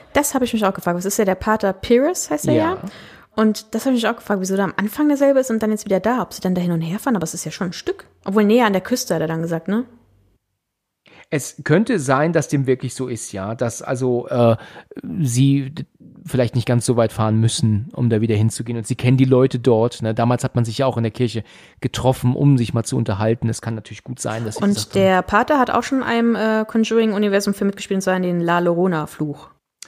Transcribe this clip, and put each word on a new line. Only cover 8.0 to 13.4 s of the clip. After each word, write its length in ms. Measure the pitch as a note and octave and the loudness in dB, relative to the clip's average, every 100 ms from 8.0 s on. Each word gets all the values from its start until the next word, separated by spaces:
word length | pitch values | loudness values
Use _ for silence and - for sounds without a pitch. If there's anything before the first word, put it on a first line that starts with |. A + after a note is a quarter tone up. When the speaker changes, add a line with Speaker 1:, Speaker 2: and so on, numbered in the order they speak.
| - _ | -14 _
Speaker 1:
Obwohl 200 | G3+ G#3 | -2 2
näher 240 | G#3 A#3+ A3 | 4 4 4
an 60 | |
der 100 | F#3+ | 0
Küste, 320 | F#3+ B3+ - E3 | -2 -4 -2 -2
hat 60 | |
er 60 | D#3+ | -2
dann 140 | D#3+ | -4
gesagt, 280 | E3 E3 - | -4 -4 -2
ne? 160 | G#3+ B3+ - _ _ _ _ _ _ _ _ _ _ _ - - | -4 -4 -14 _ _ _ _ _ _ _ _ _ _ _ -20 -8
Speaker 2:
Es 260 | D3 - - | -6 -6 -8
könnte 340 | - E3+ A3+ G#3 | 0 2 2 0
sein, 360 | C3+ C3+ D#3+ | 2 2 2
dass 160 | E3 - | 0 0
dem 180 | D3 C3 | 0 0
wirklich 260 | B2+ B2+ | 0 -4
so 140 | - B2+ | -8 -8
ist, 240 | A2+ - | -8 -10
ja. 240 | G2 | -8